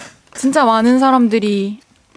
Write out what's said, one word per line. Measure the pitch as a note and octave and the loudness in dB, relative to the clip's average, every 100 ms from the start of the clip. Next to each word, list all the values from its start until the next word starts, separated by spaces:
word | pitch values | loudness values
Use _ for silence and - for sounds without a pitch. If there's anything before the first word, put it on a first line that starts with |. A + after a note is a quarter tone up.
| - _ _ | -20 _ _
진짜 | - C4 D4+ B3 | -6 -2 0 2
많은 | A3 A#3 B3+ | 2 2 2
사람들이 | C4+ B3+ A#3 A3 G#3 G3+ G3 G#3 _ _ _ | 2 2 2 0 -2 -4 -4 -8 _ _ _